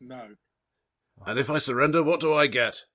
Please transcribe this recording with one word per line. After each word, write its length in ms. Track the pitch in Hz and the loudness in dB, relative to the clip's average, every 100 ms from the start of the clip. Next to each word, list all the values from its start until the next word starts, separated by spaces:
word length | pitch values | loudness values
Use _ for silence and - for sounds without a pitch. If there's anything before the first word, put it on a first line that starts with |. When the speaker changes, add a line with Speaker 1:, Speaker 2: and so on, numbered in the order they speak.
Speaker 1:
No. 280 | 127 127 110 104 _ _ _ _ _ _ _ _ 95 | -18 -16 -18 -20 _ _ _ _ _ _ _ _ -6
Speaker 2:
"And 120 | 113 | -4
if 120 | 135 | -2
I 80 | 151 | 0
surrender, 440 | - 123 147 160 | 0 2 2 2
what 180 | 156 170 | 2 0
do 120 | 160 | 0
I 140 | 151 147 | 2 2
get?" 400 | 123 113 - - | 2 -2 -4 -14